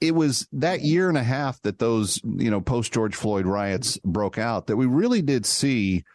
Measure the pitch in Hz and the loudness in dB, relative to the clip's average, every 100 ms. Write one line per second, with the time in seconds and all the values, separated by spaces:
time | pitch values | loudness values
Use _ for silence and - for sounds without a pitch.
0 | 160 165 156 131 - 135 151 180 147 165 | 0 2 2 0 -4 -2 -2 0 2 2
1 | 185 156 120 135 143 131 101 98 117 113 | 2 2 0 0 -2 -4 -6 0 0 2
2 | 104 - - 98 120 104 92 120 113 120 | 0 -2 -4 -2 0 0 0 -2 0 -2
3 | 110 - 110 104 92 101 101 95 123 - | -2 -2 -2 0 0 0 -2 -2 -4 -4
4 | - 87 101 - 113 110 - 110 131 131 | -4 -2 -2 -2 -2 -4 -2 0 2 2
5 | 226 247 143 135 104 - 139 127 98 92 | 2 0 2 0 0 -2 0 0 2 0
6 | - | -4